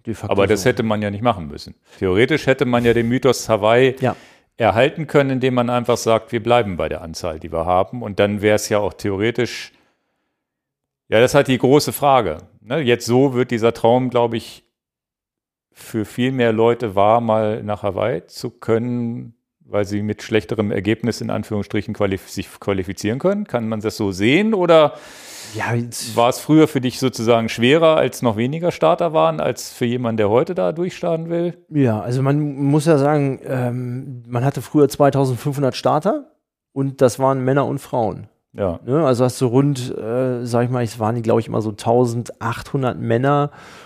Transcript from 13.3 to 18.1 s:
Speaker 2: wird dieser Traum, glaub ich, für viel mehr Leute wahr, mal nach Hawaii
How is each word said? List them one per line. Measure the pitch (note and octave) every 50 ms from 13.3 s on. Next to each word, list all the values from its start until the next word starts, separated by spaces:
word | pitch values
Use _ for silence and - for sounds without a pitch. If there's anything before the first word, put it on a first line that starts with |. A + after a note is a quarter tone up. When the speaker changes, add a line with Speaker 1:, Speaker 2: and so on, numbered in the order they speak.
| B2+
Speaker 2:
wird | A#2+ B2+ B2
dieser | B2 A2 A2 A#2 A#2
Traum, | - - A#2 A#2+ B2+ B2+ B2
glaub | A2+ A#2+ A#2+ A#2 A#2
ich, | A2+ - - - - _ _ _ _ _ _ _ _ _ _ _ _ _ _ _ _ _ _ _ _ _ _ _
für | - - - - A2+ G#2
viel | - - - B2 C3
mehr | C3+ C3 A#2+ A#2 A2
Leute | A2 A2+ A#2 A#2+ - B2 G#2+ F#2
wahr, | G2+ G2 G#2+ A2 A#2
mal | A#2 A2+ G#2+ A2 A2 G#2+ G#2+ -
nach | - G#2 G#2 G#2 -
Hawaii | G2+ F#2 G2 G2 A2